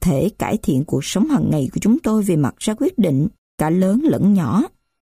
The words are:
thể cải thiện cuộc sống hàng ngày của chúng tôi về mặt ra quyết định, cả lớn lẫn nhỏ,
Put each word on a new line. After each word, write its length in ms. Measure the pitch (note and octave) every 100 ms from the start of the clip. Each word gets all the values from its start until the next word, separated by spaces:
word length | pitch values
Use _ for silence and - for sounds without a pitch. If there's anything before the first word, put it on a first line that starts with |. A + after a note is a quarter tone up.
thể 280 | F#3 C3+ F#3+
cải 280 | - - G#3+
thiện 260 | - C3
cuộc 220 | D3+ C3+
sống 220 | - - D#4
hàng 220 | B3+ -
ngày 200 | D#3 C3
của 60 | -
chúng 200 | G3+ C#4+
tôi 240 | A3 A3
về 120 | G3
mặt 200 | D#3 C3+ -
ra 160 | -
quyết 260 | A3 F#4 D4
định, 280 | F3 C3+ F3 - _ -
cả 120 | D#3
lớn 320 | F3+ F#3 A#3
lẫn 300 | D#4 C3+ F#3+
nhỏ, 300 | G3 C3+ F3 E4+ _ _ _